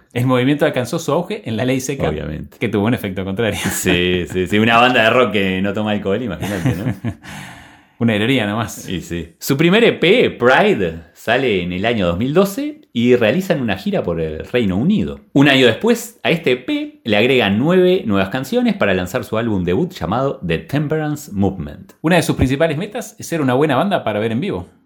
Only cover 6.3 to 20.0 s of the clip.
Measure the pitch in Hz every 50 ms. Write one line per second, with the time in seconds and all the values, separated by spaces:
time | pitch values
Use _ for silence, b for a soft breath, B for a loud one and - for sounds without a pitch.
6.3 | 82 78 85 98 101 90 82 131 - 87 110 95 95 - - 107 - - B B
7.3 | B B B B B B B B B B B B _ - 120 117 107 101 107 123
8.3 | 135 120 104 101 104 117 113 - - - - - 95 80 - - 87 85 80 -
9.3 | - _ - - 139 139 165 170 190 233 233 170 117 - 160 170 226 254 160 98
10.3 | 87 - 117 127 135 160 196 214 165 110 92 85 82 82 - - _ - - 110
11.3 | 117 135 135 120 101 90 87 87 90 92 104 120 120 107 90 85 85 92 123 139
12.3 | 151 190 196 190 - 269 294 302 294 - - _ - 117 117 123 123 120 113 107
13.3 | 139 185 185 185 165 143 123 107 95 - - 208 190 151 - 87 85 82 80 78
14.3 | 76 78 - - - 123 113 92 90 101 135 185 220 180 - 71 69 - - _
15.3 | - 139 143 143 135 131 127 113 104 - - 233 233 233 - - - _ - 120
16.3 | 170 165 - 143 123 131 - - 294 294 302 294 - _ - 110 104 104 117 131
17.3 | 135 123 107 98 101 110 139 165 185 185 180 180 180 - - 113 98 98 92 95
18.3 | - 131 135 - 233 247 247 226 190 - 110 98 92 92 90 - - 123 104 -
19.3 | - 113 120 113 104 92 87 87 90 127 180 - - -